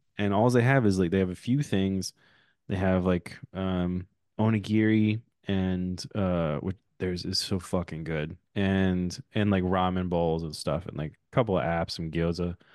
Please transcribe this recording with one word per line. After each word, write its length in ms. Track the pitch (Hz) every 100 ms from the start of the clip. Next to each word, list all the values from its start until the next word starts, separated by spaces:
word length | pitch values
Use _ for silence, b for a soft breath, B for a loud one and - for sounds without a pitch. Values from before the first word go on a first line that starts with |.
| _ -
And 160 | 101
all 160 | 101 120
they 140 | 123
have 220 | 120 139 107
is, 140 | 95
like, 120 | 87
they 80 | 95
have 100 | 92
a 60 | 90
few 260 | - 139
things. 500 | 147 98 95 95 92 - b b b b -
They 80 | 95
have, 300 | 95 92 92
like, 320 | 90 - - -
um, 540 | 90 95 90 90 90 90 _ _ -
onigiri 840 | 110 110 95 107 107 110 107 110 - _ -
and, 560 | 98 92 92 92 92 - 110
uh, 420 | 95 87 80 73
which 180 | 95 90 _ -
theirs 260 | 92 87 87
is 140 | 95
so 200 | - 95
fucking 440 | - 92 87 80
good. 340 | 80 80 78 85 _ -
And, 640 | 98 95 95 90 90 - -
and, 160 | 110 104
like, 120 | 95
ramen 460 | 90 92 92 92 92
bowls 340 | 85 85 82
and 120 | 82 76
stuff, 300 | - 73 -
and, 100 | -
like, 160 | 76
a 220 | - _ -
couple 220 | 110 90
of 60 |
apps, 280 | 73 85 82
some 200 | - 82
gyoza. 460 | 82 82 85 87 87 b